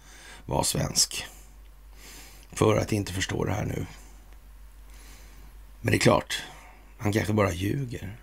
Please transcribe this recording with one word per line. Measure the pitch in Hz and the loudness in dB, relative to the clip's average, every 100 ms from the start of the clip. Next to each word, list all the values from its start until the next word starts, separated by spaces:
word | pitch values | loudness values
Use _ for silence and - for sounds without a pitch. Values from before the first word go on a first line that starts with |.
| - - - - - | -20 -20 -18 -14 -4
vara | - | 0
svensk | - - - - - - - - - - - - - - - - - - - | 0 0 0 2 0 0 -10 -12 -20 -20 -20 -20 -20 -20 -18 -18 -18 -20 -6
för | - 113 104 | 4 6 6
att | 98 | 4
inte | 107 101 | 0 0
förstå | 90 90 - | -2 -2 0
det | - | 0
här | 95 - | 0 -2
nu. | - - - - - - - - - - - - - - - - - - - - - | -4 -6 -10 -18 -20 -20 -20 -20 -20 -20 -20 -20 -18 -18 -18 -20 -18 -18 -18 -18 -6
Men | 110 | 2
det | - | 6
är | |
klart, | 120 101 - - - - - - - - | 8 6 4 -6 -8 -16 -20 -20 -20 -4
han | 104 | 0
kanske | 104 95 | 2 2
bara | 107 98 | 4 4
ljuger. | 87 101 139 127 127 95 110 | 2 0 0 -2 -6 -8 -12